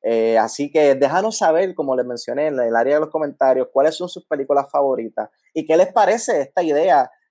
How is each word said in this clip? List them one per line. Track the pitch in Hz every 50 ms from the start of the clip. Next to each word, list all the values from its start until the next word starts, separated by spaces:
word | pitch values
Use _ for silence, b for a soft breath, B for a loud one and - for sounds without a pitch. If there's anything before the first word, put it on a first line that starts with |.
Eh, | _ 117 117 113 113 113 113 113
así | 107 110 - - 143 143
que | _ 156 151 143 135
déjanos | 131 139 135 147 180 196 220 214 -
saber, | 214 170 156 165 190 190 -
como | - 151 139 131
les | 127 123 123
mencioné | 123 117 - - - 139 151 156
en | 147 131
el | 123 117 113
área | 117 117 131 143
de | 151
los | 156 156
comentarios, | _ 160 156 143 135 _ 139 131 131 131 127 123
cuáles | _ 135 135 156 160
son | - 180 175
sus | - 185 -
películas | _ 160 143 135 135 147 143 139 143
favoritas | - 147 143 139 131 123 113 110 _ - 110 107 _ _ _ _ _
y | 160 151
qué | 156 160 165
les | 185 190 190
parece | 233 208 180 208 233 226 - 226 160
esta | 135 135 _ - 180
idea | 160 147 143 160 190 170 143 131 123 b b b b